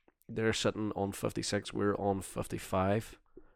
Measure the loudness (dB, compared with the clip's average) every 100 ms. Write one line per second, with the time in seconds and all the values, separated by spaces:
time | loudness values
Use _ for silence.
0 | _ _ -8 0 2 4 2 2 -2 0
1 | -2 0 -2 -2 -2 -2 -2 0 2 2
2 | 2 0 -2 -6 -4 -6 0 2 4 2
3 | 0 -14 _ -20 -20